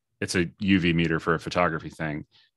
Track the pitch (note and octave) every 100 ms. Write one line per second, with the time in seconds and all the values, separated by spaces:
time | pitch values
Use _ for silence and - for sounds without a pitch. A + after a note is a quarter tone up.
0 | _ _ G2 F#2+ E2+ - F#2+ G2 F2 E2
1 | D#2+ D#2+ F2 D#2+ - F2+ F2 D#2+ D#2 -
2 | D#2 D2+ - _ _